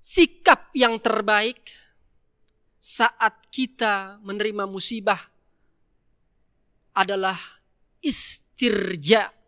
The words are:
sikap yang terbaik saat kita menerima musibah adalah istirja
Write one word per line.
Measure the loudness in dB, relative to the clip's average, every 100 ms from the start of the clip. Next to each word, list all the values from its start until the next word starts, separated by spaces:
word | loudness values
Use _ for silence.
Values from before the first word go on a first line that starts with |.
sikap | -4 4 4 4 4 4 2
yang | 0 0 2
terbaik | -2 -2 2 2 0 -6 -18 -20 _ _ _ _ _ _ _ _ _ _
saat | -10 0 0 2 -2 -2 _
kita | -8 -8 _ -2 -2 -4 -16
menerima | -12 -6 -6 -4 -8
musibah | -6 -8 -4 -2 -2 -4 _ _ _ _ _ _ _ _ _ _ _ _ _ _ _ _
adalah | -2 -2 -2 -4 -6 -12 -20 _ _ _ _
istirja | -4 -2 -4 -6 _ _ -2 0 -4 -6 2 2 2 _